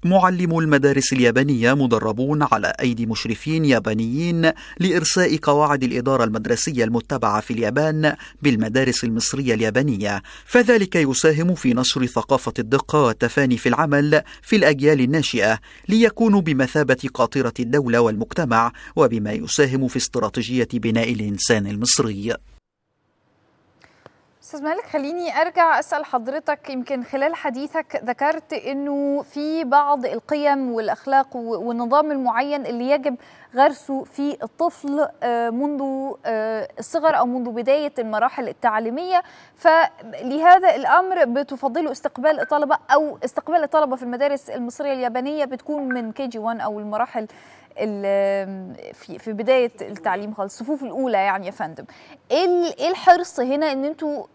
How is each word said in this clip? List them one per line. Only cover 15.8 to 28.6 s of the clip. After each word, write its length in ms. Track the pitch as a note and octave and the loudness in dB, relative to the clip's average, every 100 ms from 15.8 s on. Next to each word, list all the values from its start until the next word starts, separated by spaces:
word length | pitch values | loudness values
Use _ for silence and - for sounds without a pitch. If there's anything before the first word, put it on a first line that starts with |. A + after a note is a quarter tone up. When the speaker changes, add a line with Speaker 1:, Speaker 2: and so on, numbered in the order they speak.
| - | 0
Speaker 1:
ليكونوا 520 | G#3+ A3+ - A3+ G3+ | 4 4 4 4 4
بمثابة 680 | E3 C3+ C3 D#3 C3+ B2+ C3 | 4 0 2 2 2 2 0
قاطرة 400 | - A#2 C#3 B2 - | 0 0 2 -2 -4
الدولة 400 | A#2 D3 B2+ A#2 | -2 0 2 2
والمجتمع، 720 | A#2 G#2+ A2+ - D3 A2+ A#2 - - - | 2 0 -4 -4 0 2 2 -4 -8 2
وبما 360 | C3+ A2+ G#2 | 2 2 -4
يساهم 560 | G#2+ - - C#3 C3+ C3 | -6 -4 0 2 2 -2
في 100 | B2+ | -2
استراتيجية 680 | - - A2 B2+ A2 B2+ A2+ | -4 -4 -4 -4 -4 -2 -2
بناء 400 | A#2+ A2+ A2+ A#2 | -2 0 0 0
الإنسان 540 | A2+ G#2 G2+ - A2 G2+ | -2 -4 -2 2 2 0
المصري. 680 | G#2 A#2+ - A2+ G2 G#2+ - _ _ _ _ _ _ _ _ _ _ _ _ _ _ _ _ - _ _ _ | -2 0 2 0 -2 -6 -8 _ _ _ _ _ _ _ _ _ _ _ _ _ _ _ _ -20 _ _ _
Speaker 2:
أستاذ 200 | - D4+ | -16 -8
مالك، 220 | D4 F4 - | -4 -4 -4
خليني 560 | D#4 C#4 F4 E4+ A#3+ | -4 -4 -6 -4 -2
أرجع 380 | E4 F4 E4 C4+ | -2 2 2 2
أسأل 260 | D4+ D4+ D4+ | 0 -4 -2
حضرتك، 640 | B3+ A#3 C#4+ D#4 D4 - | -4 -4 -6 -4 -6 -6
يمكن 340 | C4 B3 C4+ | -10 -6 -8
خلال 320 | A#3 C#4 C#4 E4 | -6 -2 -2 -2
حديثك 680 | D4+ B3 D4 E4 D4+ - A3 | -6 -6 -6 -6 -6 -8 -6
ذكرت 480 | A#3+ C#4+ D#4+ _ | -2 -2 -2 _
إنه 680 | D4 | -8